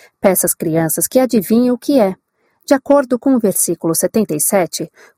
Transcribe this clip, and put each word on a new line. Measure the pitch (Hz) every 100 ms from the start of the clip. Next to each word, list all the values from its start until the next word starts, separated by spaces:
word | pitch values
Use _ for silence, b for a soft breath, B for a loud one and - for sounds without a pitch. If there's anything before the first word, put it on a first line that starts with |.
| b b
Peça | 202 180 170
às |
crianças | - 170 160 165 - 165
que | 254
adivinhem | 254 233 175 226 247
o | 247
que | - 285
é. | 190 180 _ _ _ _ -
De |
acordo | 269 - 285 269 247
com | 277
o | 254
versículo | 214 - - 170 165
setenta | 160 180 220 202
e | 151
sete, | - 202 165 - - b b